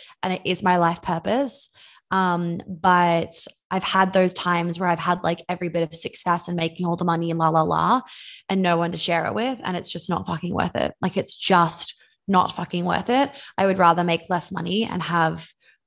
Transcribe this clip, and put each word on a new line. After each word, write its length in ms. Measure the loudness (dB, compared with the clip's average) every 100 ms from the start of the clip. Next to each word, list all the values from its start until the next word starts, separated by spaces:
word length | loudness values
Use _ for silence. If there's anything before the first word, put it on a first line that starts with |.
| -20 -8
and 100 | -4
it 80 | -2 -2
is 180 | -2
my 140 | 2 4
life 240 | 2 0
purpose. 680 | -4 -4 -2 -2 -2 -6 -12 _ -20 -20 -4
Um, 500 | 0 2 0 -2 -4 -8
but 680 | 0 4 6 6 2 0 -8 -12 -12 -8
I've 140 | -6
had 280 | 0 2 4
those 220 | 4 2
times 460 | 2 0 0 0 -2
where 100 | 0
I've 100 | 0
had, 240 | 0 0
like, 200 | 0 -2 -4
every 220 | -6 -4
bit 140 | -2
of 120 | -2 -4
success 520 | -8 -4 0 0 -2
and 100 | -2
making 280 | -2 -2 -2
all 100 | 0
the 100 | 0
money 240 | 0 -2
and 80 | 0
la, 100 | 2
la, 120 | 2
la, 400 | 2 2 2 0 -2 -14 -18 -12 -4
and 120 | 0
no 160 | 2 2
one 140 | 0
to 60 | -2
share 280 | -2 0 0
it 80 |
with. 260 | -2 -4 -4
And 140 | -6 -6
it's 120 | -6
just 200 | -10 -4
not 180 | -4 -4
fucking 260 | -6 -4
worth 220 | -2 -2 -2
it. 180 | -4 -2
Like, 160 | -4 -2
it's 180 | -6 -4
just 600 | 2 4 4 0 -8 -12 _ _ 0
not 280 | 2 2 -2
fucking 300 | -6 -4 0
worth 240 | -2 2
it. 220 | 2 2 -2 -8 0
I 80 | 2
would 120 | 6
rather 260 | 6 6
make 260 | 2 0 0
less 220 | -4 -4
money 340 | -6 -4 -2 -2
and 160 | -4
have, 440 | -2 2 2 0 -10 -20 _ _